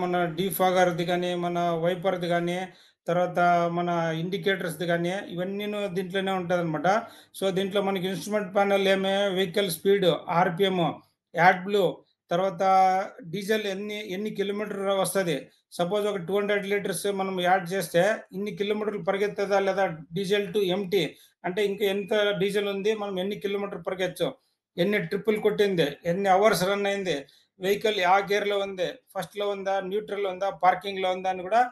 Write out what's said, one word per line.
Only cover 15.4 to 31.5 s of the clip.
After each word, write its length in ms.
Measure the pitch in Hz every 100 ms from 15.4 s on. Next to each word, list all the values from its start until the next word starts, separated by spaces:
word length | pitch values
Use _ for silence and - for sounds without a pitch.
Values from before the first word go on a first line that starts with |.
| - _ _ -
సపోజ్ 260 | 175 208 208
ఒక 100 | 202 165
టూ 60 | 202
హండ్రెడ్ 280 | 202 202 196
లీటర్స్ 340 | 202 185 185 202 196
మనం 140 | 190 185 175
యాడ్ 180 | 190 170
చేస్తే 300 | 190 170 170 190 220 - 185
ఇన్ని 160 | 208 170
కిలోమీటర్లు 420 | 202 214 208 202 170
పరిగెత్తదా 500 | 190 202 185 196 196 196
లేదా 160 | 185 190 160 - 170
డీజిల్ 300 | 190 202 196
to 80 | 202 190 185
ఎంప్టీ, 260 | 190 196 143 - _ _ 175
అంటే 140 | 185 202
ఇంకా 140 | 196 202
ఎంత 180 | 196 190 214 208 196
డీజిల్ 260 | 202 202 202
ఉంది, 180 | 196 196 220
మనం 140 | 202 185
ఎన్ని 140 | 190 196
కిలోమీటర్ 380 | 196 202 202 202 180
పరిగెత్తచ్చు, 400 | 185 180 165 156 - _ _ _ -
ఎన్ని 240 | 185 208 165
ట్రిప్పులు 300 | 196 202 214 214
కొట్టింది, 420 | 202 202 180 147 - 170
ఎన్ని 180 | 175 196 185
అవర్స్ 280 | 214 180 180
రన్ 180 | 202 202
అయింది, 260 | 202 185 143 - _ _ _
వెహికల్ 400 | 185 202 214 208
ఆ 120 | 180 196
గేర్‌లో 340 | 185 202 202 202
ఉంది, 300 | 196 190 165 - _
ఫస్ట్‌లో 380 | 190 165 202 202
ఉందా, 260 | 202 190 196
న్యూట్రల్ 440 | 185 202 180 202 196
ఉందా, 220 | 180 196 170
పార్కింగ్‌లో 540 | 180 180 202 190 185
ఉందా 200 | 185 185
అని 120 | 185
కూడా 200 | 175